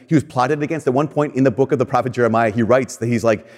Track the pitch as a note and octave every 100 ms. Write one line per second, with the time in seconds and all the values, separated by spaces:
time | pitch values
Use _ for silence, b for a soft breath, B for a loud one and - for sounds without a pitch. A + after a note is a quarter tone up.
0 | B D#3+ - B2+ B2 D3+ C#3+ D#3+ C3 B2+
1 | D3+ D3+ D3 B2+ C3+ A2 C3+ C#3+ B2 B2+
2 | A#2+ A#2 A#2+ A2+ A#2 G#2 G#2+ B2+ B2+ -
3 | A2+ A#2+ A#2 G#2+ -